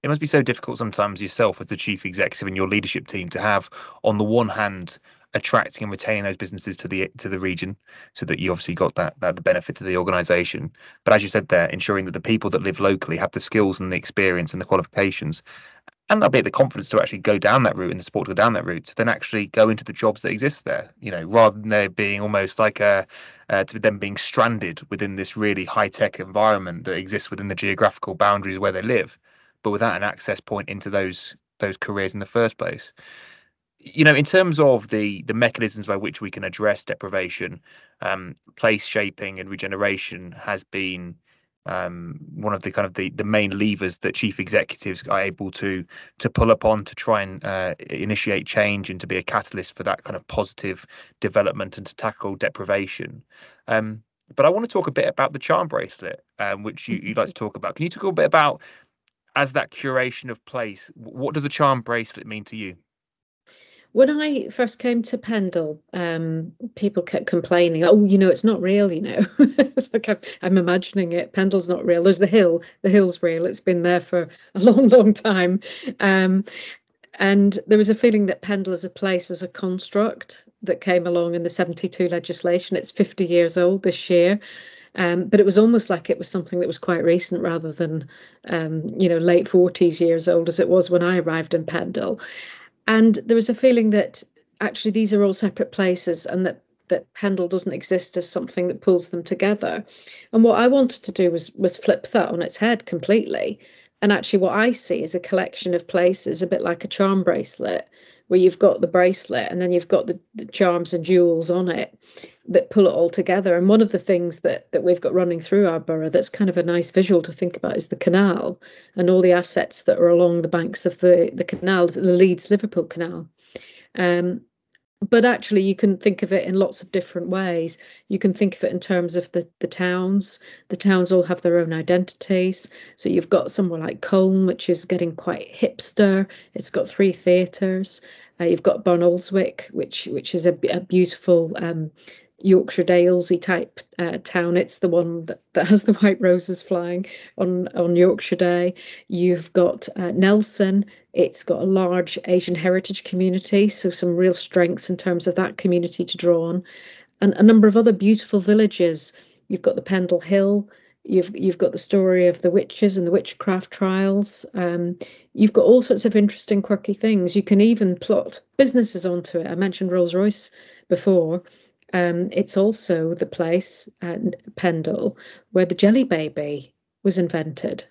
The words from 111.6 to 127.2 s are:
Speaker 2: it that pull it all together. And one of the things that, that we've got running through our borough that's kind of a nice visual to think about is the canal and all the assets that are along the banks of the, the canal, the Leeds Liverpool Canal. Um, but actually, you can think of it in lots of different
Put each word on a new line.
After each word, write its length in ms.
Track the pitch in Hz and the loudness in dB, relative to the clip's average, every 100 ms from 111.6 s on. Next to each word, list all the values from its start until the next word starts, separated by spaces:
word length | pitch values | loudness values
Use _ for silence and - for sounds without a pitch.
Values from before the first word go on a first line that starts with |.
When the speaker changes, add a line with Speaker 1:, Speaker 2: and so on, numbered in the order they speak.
| 180 | 0
Speaker 2:
it 280 | 165 - _ _ - - _ - | -4 -6 _ _ -20 -20 _ 2
that 220 | - - | 2 4
pull 160 | 208 185 | 4 4
it 60 | |
all 180 | 180 170 | 4 0
together. 460 | 170 175 185 190 175 | 0 0 0 2 4
And 120 | 185 | 6
one 120 | 220 | 6
of 120 | 214 | 4
the 60 | 196 | 0
things 400 | - 180 175 165 | 0 0 0 -2
that, 300 | - - _ | -4 -4 _
that 100 | 165 | -2
we've 180 | 175 175 | 2 2
got 140 | - | 2
running 260 | 175 175 165 | 0 0 -2
through 280 | 160 196 196 | 0 2 2
our 100 | 165 | 0
borough 300 | - 160 156 | -4 -4 0
that's 200 | 175 - | 0 0
kind 220 | - 196 | -2 0
of 60 | 180 | 0
a 60 | |
nice 260 | 170 175 170 | 0 0 0
visual 320 | 190 190 180 | 0 4 2
to 100 | 160 | 2
think 240 | - - - | -6 -6 -4
about 200 | - - | -4 -4
is 100 | - | -6
the 100 | - | -2
canal 640 | - 180 202 170 - 185 - - _ - | 2 4 4 2 -4 -8 -18 -20 _ -2
and 140 | 180 | 2
all 100 | 185 | 4
the 120 | 185 | 6
assets 500 | 175 175 - 156 - | 4 2 -4 -4 -4
that 160 | - 180 | -2 2
are 100 | 175 | 4
along 340 | 175 175 170 | 6 4 2
the 60 | 160 | -2
banks 380 | 170 165 - 180 | -2 -4 -4 -6
of 120 | 175 | 2
the, 320 | 180 175 170 | 4 6 4
the 120 | - | -2
canal, 420 | 180 - 185 190 175 | -8 -4 0 2 2
the 140 | 175 | 2
Leeds 500 | 185 180 190 180 - | 2 6 4 4 0
Liverpool 340 | 208 214 180 | -2 0 -4
Canal. 440 | 165 - 170 170 165 _ _ - - - _ | -4 -6 -8 -8 -16 _ _ -20 -20 -20 _
Um, 480 | - 180 175 175 180 _ _ _ _ _ _ 202 | -2 0 2 0 -4 _ _ _ _ _ _ 2
but 160 | 233 247 | 4 4
actually, 360 | 240 - 208 | 2 0 2
you 120 | 190 | 2
can 240 | 190 214 190 | 2 2 2
think 240 | 208 190 | 0 0
of 100 | 202 | 0
it 140 | 190 - | 0 0
in 80 | |
lots 280 | 190 190 - | 0 0 -2
of 80 | 190 | -6
different 380 | 190 175 180 | -6 -6 -8